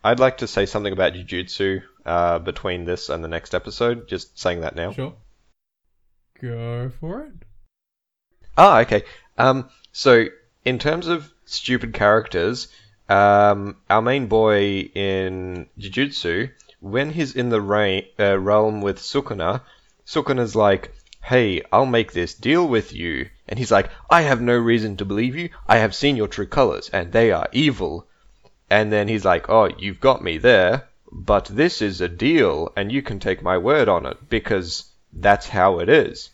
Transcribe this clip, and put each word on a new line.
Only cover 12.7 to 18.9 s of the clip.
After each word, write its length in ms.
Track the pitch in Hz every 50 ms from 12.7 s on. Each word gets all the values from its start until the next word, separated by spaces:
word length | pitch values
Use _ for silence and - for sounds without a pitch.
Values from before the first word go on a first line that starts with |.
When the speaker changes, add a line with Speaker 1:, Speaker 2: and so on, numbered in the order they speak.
| _ _ _ _ _ _ _ -
Speaker 1:
um, 680 | 101 98 101 101 101 101 104 104 101 101 101 101 98 _ _ _
our 120 | 98 110
main 260 | 113 120 131 139 127
boy 520 | 101 110 110 110 110 104 101 101 101 98 98 90 - _
in 720 | 98 98 98 95 95 95 92 92 92 92 92 90 90 76 _ _
Jujutsu, 720 | - 104 98 92 120 139 143 139 - - 87 85 92 113 131 _ _ _ _ _ _
when 320 | - 98 104 127 143 151
he's 240 | 156 170 151 131 -
in 140 | 127 123 123
the 120 | 117 107
ra-, 400 | 101 98 104 107 107 98 95 98 - - _ -
uh, 200 | 104 101 98 95
realm 420 | 95 101 104 107 107 110 107 104
with 180 | 101 101